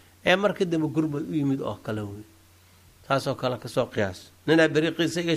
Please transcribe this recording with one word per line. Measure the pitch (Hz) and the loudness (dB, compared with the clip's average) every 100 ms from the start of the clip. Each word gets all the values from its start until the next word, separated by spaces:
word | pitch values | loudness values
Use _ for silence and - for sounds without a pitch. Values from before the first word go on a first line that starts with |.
| - _ 170 | -20 _ 2
ee | 185 | 4
markii | 202 - 180 | 2 0 0
dambe | 165 156 | 0 0
gurmad | 151 156 143 - | 0 0 -2 -4
u | 160 | -2
yimid | 139 135 | 0 0
oo | - 104 - | -2 -6 -6
kale | 107 | -6
wey. | 104 104 110 - - _ _ - - - - | -6 -10 -16 -20 -20 _ _ -20 -20 -12 -4
Taasoo | 135 143 127 | -2 -2 -4
kale | 131 123 | -4 -4
ka | 120 | -4
soo | 139 117 | -2 -2
qiyaas. | - 98 87 - _ - | 0 -2 -4 -16 _ 2
Ninaa | 160 160 | 4 6
beri | 147 160 | 4 0
qiisa | 165 196 175 | 0 -2 -2
iga | 170 | -2